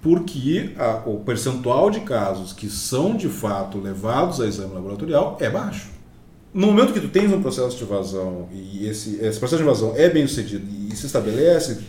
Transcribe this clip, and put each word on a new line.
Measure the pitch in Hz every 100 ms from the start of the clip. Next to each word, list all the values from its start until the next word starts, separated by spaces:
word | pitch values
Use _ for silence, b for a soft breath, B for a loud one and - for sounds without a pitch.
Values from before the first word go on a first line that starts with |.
Porque | 156 175 165 139 127 180 196 -
a, | 120 110
o | 120 104
percentual | - 113 131 127 120 127 196
de | 214
casos | - 120 98 92 92
que | - 104
são | - - 131 175
de | 226 170
fato | - 107 98 95 101
levados | 98 92 107 127 180 139
a | 110
exame | 101 98
laboratorial | 92 95 101 156 147 - -
é | 120
baixo. | 190 214 - - - - - - - -
No | 185 202
momento | 208 247
que | 220
tu | 147
tens | 185 208
um | 185
processo | 135 127 123 120
de |
invasão | 107 101 95 95 92 90 87
e | 95 95 98 104
esse, | 107 110 104
esse | 110 110
processo | 123 160
de | 156
invasão | 113 110
é | 131 170
bem | 160 139
sucedido | - 101 101 95
e, | 101 101
e | 107
se |
estabelece | 139 123 107 113 160 170 - 113